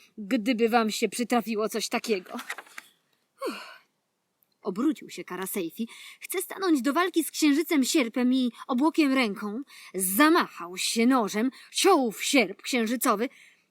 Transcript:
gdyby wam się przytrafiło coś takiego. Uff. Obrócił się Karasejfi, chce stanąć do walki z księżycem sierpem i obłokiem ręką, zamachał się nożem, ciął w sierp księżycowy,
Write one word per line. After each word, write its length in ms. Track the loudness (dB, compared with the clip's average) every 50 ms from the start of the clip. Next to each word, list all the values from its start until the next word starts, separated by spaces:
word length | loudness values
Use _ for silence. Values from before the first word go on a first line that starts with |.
| _ _ _
gdyby 520 | -14 -4 -2 -2 0 0 0 0 2 2 4
wam 220 | 4 2 2 0
się 180 | 0 -2 -2 -2
przytrafiło 600 | -2 -4 -2 0 0 0 0 -2 -4 -4 -4 -4
coś 200 | -4 -6 -4 -4
takiego. 440 | -4 -4 -2 -2 -2 -4 -4 -8 -12 -12 -10 -10 -12 -14 -16 -18 -20 -20 -20 _ _ _ _ _ _ _ _ _ _ _ -8
Uff. 300 | -6 -6 -8 -12 -18 -20 -20 _ _ _ _ _ _ _ _ _ _ _ _ _ _ _ _
Obrócił 480 | -8 -6 -4 0 0 0 0 -2 -8 -14
się 140 | -14 -14 -12
Karasejfi, 640 | -10 -8 -8 -6 -6 -4 -4 -4 -4 -6 -8 -8 -8 -10 -14 -20 -20 -20 -18
chce 220 | -12 -8 -6 -6
stanąć 400 | -6 -6 -6 -4 0 2 2 2
do 120 | 2 0 0
walki 300 | 0 0 0 0 -2 -2
z 80 | -2
księżycem 520 | -2 2 4 4 4 4 2 2 2 2 2
sierpem 500 | 2 2 2 0 0 0 0 2 2 2
i 180 | 2 0 0 -2 -6 -6
obłokiem 460 | -2 0 2 2 2 4 2 2 4 2
ręką, 480 | 2 2 0 -2 -4 -8 -8 -8 -8 -10 -12 -16 -20 -20 -10 -6
zamachał 840 | -4 -4 0 4 4 6 6 6 4 2 0 -6 -12 -14 -12 -8
się 280 | -6 -4 -2 0 2 4
nożem, 460 | 4 4 4 2 0 0 -2 -2 -2 -4 -8 -14 -8
ciął 400 | -2 2 4 6 6 6 4 0
w 120 | -2 -4 -2
sierp 380 | 2 4 4 2 2 -2 -8
księżycowy, 680 | -8 -4 -2 -2 0 -2 -2 0 0 0 0 0 -2 -4 -6 -12 -20 -20 _ _ _ _